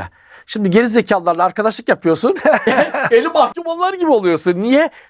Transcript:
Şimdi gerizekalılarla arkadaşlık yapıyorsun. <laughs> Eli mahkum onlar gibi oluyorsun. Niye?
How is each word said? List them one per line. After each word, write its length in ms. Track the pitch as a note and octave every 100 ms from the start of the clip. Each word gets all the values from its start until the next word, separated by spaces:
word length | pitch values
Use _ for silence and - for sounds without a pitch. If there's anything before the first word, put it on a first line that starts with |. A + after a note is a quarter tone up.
| F#2+ _ _ - -
Şimdi 240 | A3 G3
gerizekalılarla 720 | F#3 A#3+ A3+ - G3+ E3+ E3+
arkadaşlık 440 | F3+ F3+ G#3+ G#3 -
yapıyorsun. 480 | F#3 E3+ D#3+ A#3+ F#4+ D4 C#4+ -
<laughs> 380 | B3+ G3 C#4+ C4+
Eli 180 | A#3 D4+
mahkum 360 | E4 B3+ - E4+
onlar 280 | E4+ F4+
gibi 160 | F#4+ E4
oluyorsun. 420 | B3 F#3 D#3+ F3+ F3+
Niye? 280 | A3 C4+ D#4+ - _